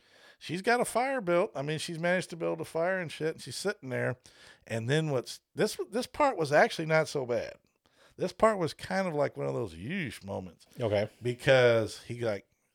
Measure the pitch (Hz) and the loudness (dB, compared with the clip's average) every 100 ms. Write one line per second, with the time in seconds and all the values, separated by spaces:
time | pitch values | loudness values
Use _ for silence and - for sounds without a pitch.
0 | _ _ - - - 175 214 240 208 226 | _ _ -20 -16 -8 -4 0 0 0 0
1 | 269 262 175 175 214 135 143 156 - 160 | 0 -2 0 2 0 -4 -4 -4 -6 -2
2 | 175 180 - 165 170 170 151 160 175 190 | 0 0 -2 -6 -4 -4 -4 -2 0 -2
3 | 160 - 156 - - - 196 202 131 123 | -4 -4 -6 -6 -10 -6 -4 -4 -4 -2
4 | 123 120 - - - - - 113 113 156 | -2 -4 -10 -20 -20 -18 -6 -4 0 0
5 | 156 131 - - _ - 214 - 359 214 | 2 -2 -4 -12 _ 0 0 -2 -6 -4
6 | - - 285 202 147 147 226 - 160 160 | -4 0 2 2 4 6 6 2 0 2
7 | 147 147 120 113 78 - _ _ _ _ | 2 -2 0 -2 -2 -10 _ _ _ _
8 | - - 185 - 220 202 160 - - 190 | -16 -6 -6 4 4 4 -2 -4 -4 -2
9 | 185 147 135 139 139 135 107 80 107 196 | 0 0 0 -2 -4 -4 -6 -8 -6 -4
10 | 139 - 98 98 92 76 - - 113 104 | -6 -8 -8 -8 -8 -16 -18 -4 0 2
11 | 107 - 117 120 139 131 123 117 104 - | 0 -4 -6 0 4 8 8 6 0 -6
12 | - 120 117 101 - _ _ | -12 -6 -4 -4 -8 _ _